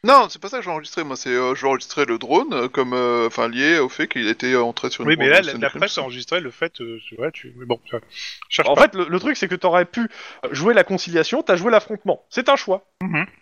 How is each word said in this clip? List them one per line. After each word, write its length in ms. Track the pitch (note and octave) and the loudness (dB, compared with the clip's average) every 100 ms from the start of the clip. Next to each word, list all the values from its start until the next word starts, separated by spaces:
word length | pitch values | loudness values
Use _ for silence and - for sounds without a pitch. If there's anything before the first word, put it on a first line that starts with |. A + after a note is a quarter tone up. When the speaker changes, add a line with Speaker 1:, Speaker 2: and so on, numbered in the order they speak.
Speaker 1:
Non, 240 | A3 C#4 G3+ | 8 6 6
c'est 100 | - | -4
pas 80 | G3+ | -10
ça 100 | C4 | -10
que 60 | |
j'ai 60 | F#3 | -8
enregistré, 340 | D#3 D3 - | -8 -8 -8
moi, 120 | D3+ C3 | -6 -8
c'est, 140 | C3+ | -2
euh, 240 | B2 B2+ | 0 0
j'ai 120 | B2+ C3+ | 0 0
enregistré 380 | C3 - - C3+ | 0 -4 -4 -2
le 100 | A2+ | -2
drone, 340 | A#2 D#3+ C#4+ | 2 0 2
euh, 140 | D3+ B2+ | -4 -2
comme, 240 | C#3+ B2+ | -2 -2
euh, 320 | B2+ B2 A#2+ A#2 | 0 0 2 0
enfin, 220 | A#2 A#2 | 0 -2
lié 300 | A#2+ D3 E3 | 0 2 2
au 100 | B2+ | 0
fait 200 | - C3+ | -2 -6
qu'il 200 | C3 A2 | -2 -2
était 280 | A2 B2 B2+ | -2 0 2
entré 320 | A#2 A#2 B2+ | 0 -2 -6
sur 120 | - | -4
une 60 | B2 | 0
Speaker 2:
Oui, 60 | D#3 | 2
mais 80 | C3+ | 6
Speaker 1:
drone 80 | E3+ | 4
Speaker 2:
là, 40 | |
Speaker 1:
scène 100 | E3+ | 4
Speaker 2:
la, 40 | C3 | -4
Speaker 1:
de 40 | |
Speaker 2:
la 60 | C#3+ | -4
Speaker 1:
crime, 100 | D#3 | -2
Speaker 2:
presse 140 | G3 | -4
Speaker 1:
tout 60 | - | -4
Speaker 2:
a 20 | |
Speaker 1:
ça. 40 | C3+ | -8
Speaker 2:
enregistré 340 | B2 A#2+ F3 | -10 -6 -6
le 100 | C#3+ | -6
fait, 300 | - E3 - | -8 -8 -8
euh, 180 | A#2 A2+ - | -14 -14 -16
tu 100 | A2 | -8
vois, 140 | B2 | -8
tu... 220 | - B2+ B2 | -8 -20 -20
mais 100 | B2 | -6
bon, 140 | A#2+ - | -6 -4
ça, 80 | A#2 _ - - - - | -10 _ -16 -14 -16 -6
cherche 200 | - C#3 | 0 4
Speaker 3:
En 60 | |
Speaker 2:
pas. 80 | C#3+ | 6
Speaker 3:
fait, 120 | C#4+ | 6
le, 120 | F#3 D#3 | 4 -2
le 100 | F3 | -2
truc, 160 | A3+ C#4+ | -2 -4
c'est 120 | G#3 | -4
que 60 | |
t'aurais 300 | F3+ F3+ F3 F3+ | -2 2 2 0
pu 220 | - A3+ - - - - | -2 -4 -6 -20 -12 -8
jouer 220 | C#3 F#3+ | -2 4
la 100 | A3 | 4
conciliation, 580 | F3+ F#3+ F3+ E3 D#3 B3+ | 4 0 0 0 0 -2
t'as 140 | D#4+ F3 | 0 0
joué 140 | G3+ | 4
l'affrontement. 500 | A3 - G#3 G3 D3+ _ | 2 0 -8 -4 -4 _
C'est 180 | - B3+ | -2 0
un 80 | C4+ | 0
choix. 280 | - F#3+ _ _ | 0 -4 _ _
Speaker 2:
Mhm. 240 | F#3+ D#3 F#3+ _ | -4 -4 -4 _